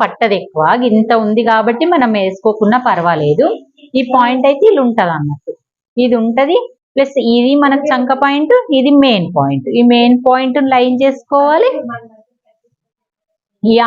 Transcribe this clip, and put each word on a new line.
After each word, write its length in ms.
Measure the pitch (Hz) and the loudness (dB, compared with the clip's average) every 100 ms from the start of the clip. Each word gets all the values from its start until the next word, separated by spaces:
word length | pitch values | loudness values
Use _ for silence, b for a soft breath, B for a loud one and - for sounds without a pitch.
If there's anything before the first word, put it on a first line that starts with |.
పట్టదు 340 | 202 - 214 190 | -4 -2 -2 -2
ఎక్కువ, 240 | - 156 156 233 247 | -6 -2 0 0 0
ఇంత 220 | 220 226 233 | 0 2 0
ఉంది 200 | 214 220 226 | 0 -2 0
కాబట్టి 340 | 220 220 233 339 349 | 0 0 -2 0 0
మనం 160 | 240 214 | 0 0
వేసుకోకున్నా 600 | 190 190 220 208 208 247 247 | -2 -2 -4 0 0 0 0
పర్వాలేదు. 580 | 180 170 160 147 156 320 453 - _ B 254 | -2 0 0 0 0 0 -2 -12 _ B -4
ఈ 40 | 254 254 | -2 0
పాయింట్ 320 | 240 254 277 | 0 0 0
అయితే 140 | 285 427 | 2 2
ఇలా 120 | 330 247 | 2 0
ఉంటది 260 | 226 180 160 | 0 -2 -2
అన్నట్టు, 340 | 147 147 - - _ _ _ - 247 | -6 -8 -12 -16 _ _ _ -2 0
ఇది 120 | 233 | 0
ఉంటది. 340 | 226 233 277 403 494 _ _ - | 0 -2 0 0 -4 _ _ -4
ప్లస్ 200 | 277 269 233 240 | -2 -2 0 2
ఇది 180 | 247 285 | 2 2
మనకు 220 | 277 269 294 | 2 0 -2
చంక 200 | 254 254 269 | -2 -2 -2
పాయింట్, 280 | 277 285 311 494 494 269 | 0 0 2 0 2 0
ఇది 120 | 262 285 | 2 4
మెయిన్ 260 | 277 208 160 160 | 4 2 -2 -2
పాయింట్. 300 | 139 139 - 233 | -2 -2 -4 0
ఈ 40 | 240 | 2
మెయిన్ 240 | 240 240 247 254 | 4 4 2 2
పాయింట్ 320 | 254 262 262 269 | 0 0 -2 0
లైన్ 240 | 254 247 254 | 0 0 0
చేసుకోవాలి, 680 | 269 262 - 285 285 320 480 - 240 233 226 _ _ _ _ _ 240 _ _ _ _ _ _ _ _ _ 214 | -2 -2 -4 0 2 2 0 -2 -10 -14 -18 _ _ _ _ _ _ _ _ _ _ _ _ _ _ _ 0
ఈ 40 | 226 | 2